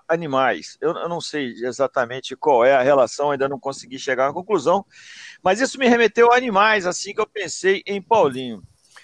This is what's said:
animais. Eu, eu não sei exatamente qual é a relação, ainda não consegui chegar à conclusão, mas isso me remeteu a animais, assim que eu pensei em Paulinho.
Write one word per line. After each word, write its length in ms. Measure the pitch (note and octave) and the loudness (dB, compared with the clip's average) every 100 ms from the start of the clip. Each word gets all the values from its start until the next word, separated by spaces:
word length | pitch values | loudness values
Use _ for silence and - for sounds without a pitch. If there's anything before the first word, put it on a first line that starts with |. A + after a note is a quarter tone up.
| - | 0
animais. 680 | E3 D#3+ C3 C3 F2 - - | -4 -2 0 0 -2 -8 -6
Eu, 140 | D3+ | -6
eu 140 | E3+ D#3 | -6 -8
não 120 | E3+ | -8
sei 260 | - D3+ B2+ G#2+ | -8 -8 -8 -8
exatamente 720 | B2 A#2+ C3+ C#3 A#2+ B2+ - C#3+ | -10 -4 -2 -2 -4 -8 -12 -4
qual 280 | D#3 A#2 | 2 4
é 80 | B2 | 6
a 100 | C3+ | 4
relação, 500 | B2+ C#3+ A#2 - C#3+ | 4 4 2 0 -4
ainda 160 | C#3 C#3 | -2 -4
não 100 | A#2+ | -4
consegui 400 | C#3 C3+ A#2+ C3 | -10 -12 -16 -10
chegar 300 | C3+ B2+ C3+ | -6 -2 -2
à 40 | |
conclusão, 540 | - F#3 G3 C3+ G3 - - - - - - | -4 -4 -2 0 0 -2 -20 -20 -20 -20 -4
mas 180 | F3+ G#3 | -2 0
isso 160 | C4 C4 | -2 0
me 120 | B3+ | 2
remeteu 420 | A#3+ A3+ A#3 A#3 | 4 2 4 6
a 60 | B3 | 6
animais, 500 | B3+ F#3+ G#3+ G#3+ F3+ | 2 2 2 2 -2
assim 260 | F3 G3 | -6 -8
que 80 | G#3 | -6
eu 60 | G#3+ | -6
pensei 560 | - F3 - F#3 G3 | -6 -10 -2 0 0
em 160 | - G3+ | -4 -10
Paulinho. 600 | F3+ A3 D3+ B2+ B2+ G#2+ - _ _ - | 0 2 2 0 -10 -12 -18 _ _ -20